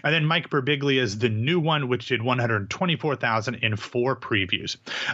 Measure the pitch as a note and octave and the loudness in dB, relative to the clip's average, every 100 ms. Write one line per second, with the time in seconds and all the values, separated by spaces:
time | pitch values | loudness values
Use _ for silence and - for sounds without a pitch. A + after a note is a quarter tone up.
0 | D3+ D#3+ D#3 E3 - D3 C3 D3 C#3+ C3 | 0 2 2 0 0 0 2 2 2 2
1 | A#2+ G#2 A#2 A2 B2+ F3 D#3 D3+ C3 B2 | 2 2 0 2 0 2 2 0 0 -2
2 | - A#2+ A#2 B2+ A#2+ A2 G2+ - F#3 D#3+ | -2 -2 0 0 2 0 -2 -2 0 0
3 | D#3 B2+ B2 A2+ A2+ A#2 A2+ G#2+ - B2 | -2 0 0 0 0 -2 -2 -2 -2 -2
4 | B2 C3 - G#2+ F#2+ G2+ - - - - | 0 -2 0 0 0 -2 -4 -10 -8 -8
5 | - | -4